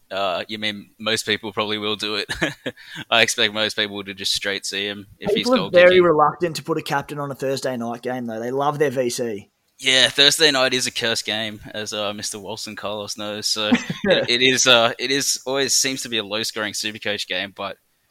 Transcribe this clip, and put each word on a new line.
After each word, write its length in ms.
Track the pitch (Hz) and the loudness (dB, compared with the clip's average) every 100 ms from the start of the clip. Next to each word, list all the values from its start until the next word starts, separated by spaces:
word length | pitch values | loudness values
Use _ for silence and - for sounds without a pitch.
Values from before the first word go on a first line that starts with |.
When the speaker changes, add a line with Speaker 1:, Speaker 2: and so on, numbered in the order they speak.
| - | -10
Speaker 1:
uh, 340 | 95 98 87 107 | -4 -2 -2 -4
you 100 | 110 | -6
mean 320 | 107 101 - - | -6 -6 -14 -8
most 260 | 110 113 - | -2 -2 0
people 260 | 104 110 | -4 -2
probably 260 | 110 104 107 | -4 -4 -2
will 160 | 104 | -2
do 220 | 104 104 104 | -4 -4 -4
it. 100 | - - 151 - 131 | -4 -4 -4 -4 -12
<laughs> 400 | - - 160 - | -12 -18 -14 0
I 100 | 113 | 4
expect 300 | 113 - 110 | 4 2 0
most 220 | 110 107 110 | 0 -2 0
people 260 | 104 101 | -4 -4
to 100 | 98 | -10
just 200 | 98 98 | -8 -4
straight 300 | - 101 98 - | -2 -2 -4 -6
see 200 | 98 104 | -6 -6
him 200 | 101 101 - | -8 -12 -10
if 100 | - | -2
he's 140 | - | 0
Speaker 2:
People 100 | 240 | 2
are 40 | 254 | 0
Speaker 1:
goal 120 | 135 | 4
Speaker 2:
very 200 | 175 180 | 8 8
Speaker 1:
kicking. 120 | 185 | 8
Speaker 2:
reluctant 520 | 175 151 151 - 170 147 | 6 6 4 2 -4 -4
to 60 | |
put 160 | 151 156 | -4 -4
a 40 | |
captain 380 | - 143 - 147 | -2 -4 -4 -8
on 100 | 139 | -8
a 40 | |
Thursday 420 | 131 135 131 135 123 | -4 -2 -2 -2 -4
night 260 | 117 117 | -6 -6
game, 240 | 120 127 120 | -6 -6 -6
though. 140 | 110 | -6
They 100 | 123 | -4
love 280 | 135 143 147 | 0 0 2
their 120 | 143 | 0
V 200 | 131 123 | 2 -2
C. 400 | 123 120 104 - _ _ _ | 0 -4 -6 -10 _ _ _
Speaker 1:
Yeah, 300 | 135 131 117 | 4 6 6
Thursday 420 | - 143 151 156 | 6 4 6 4
night 240 | 135 127 | 4 2
is 120 | 127 123 | 2 -2
a 40 | |
cursed 320 | - 117 110 - | -2 -2 -2 -2
game, 340 | 107 110 107 - | -4 -4 -8 -12
as, 180 | 107 107 | -10 -6
uh, 200 | 107 101 | -4 -4
Mister 240 | 104 - 107 | -4 -8 -10
Wilson 380 | 95 110 113 104 | -10 -10 -10 -10
Carlos 400 | 98 107 101 - | -8 -8 -8 -8
knows. 280 | 104 104 - | -8 -4 -4
So 240 | 110 107 120 - | -2 2 2 0
Speaker 2:
<laughs> 160 | - | -4
Speaker 1:
it, 260 | 202 156 117 | 2 2 2
it 120 | 120 | 4
is, 240 | 131 127 131 | 4 4 6
uh, 260 | 120 117 - | 6 6 0
it 120 | 123 | -2
is 300 | 139 - - 127 | -2 0 -4 -2
always 280 | 135 131 - | -2 0 0
seems 260 | 135 131 | 0 -4
to 60 | 123 | -4
be 100 | 113 | -4
a 60 | |
low-scoring 480 | 101 107 113 110 104 | -4 -4 -4 -4 -6
Supercoach 540 | - 107 107 107 101 - | -6 -8 -6 -4 -4 -4
game, 240 | 92 98 | -4 -6
but 220 | 92 98 - _ _ _ | -8 -10 -10 _ _ _